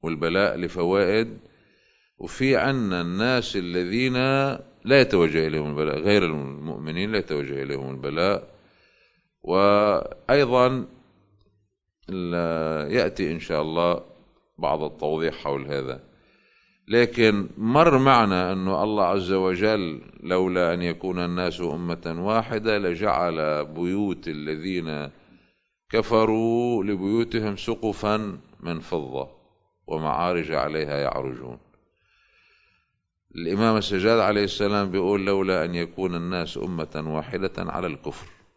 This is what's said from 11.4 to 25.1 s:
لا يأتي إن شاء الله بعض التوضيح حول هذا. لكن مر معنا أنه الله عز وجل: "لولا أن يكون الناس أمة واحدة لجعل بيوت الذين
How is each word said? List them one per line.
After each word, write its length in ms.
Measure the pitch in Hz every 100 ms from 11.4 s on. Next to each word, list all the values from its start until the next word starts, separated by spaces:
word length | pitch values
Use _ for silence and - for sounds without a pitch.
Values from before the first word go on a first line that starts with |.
| _ _ _ _ _ _ -
لا 760 | 92 87 87 85 82 80 80 73
يأتي 420 | 117 87 - 87
إن 80 | 82
شاء 220 | - 80
الله 420 | 78 80 87 87 - - _ _ _ -
بعض 240 | 73 76
التوضيح 520 | 76 - 76 80 82
حول 320 | 76 73 71 69
هذا. 380 | 69 65 65 - _ _ _ _ _ _ _ -
لكن 600 | 110 120 120 113 104 98 -
مر 400 | 110 135 170 135
معنا 540 | 135 123 107 92 92
أنه 300 | 95 95 92
الله 220 | 107 107
عز 280 | 92 98 90
وجل: 680 | 95 92 92 107 110 87 71 - -
"لولا 540 | - 92 92 90 87
أن 80 | 87
يكون 360 | 87 85 95 90
الناس 420 | 87 87 90 87
أمة 640 | 87 76 87 85 85 82 95
واحدة 520 | 110 120 117 107 104
لجعل 840 | 95 85 104 69 87 80 78 76
بيوت 640 | 76 78 87 95 101 87 -
الذين 840 | 76 76 78 87 92 82 76 71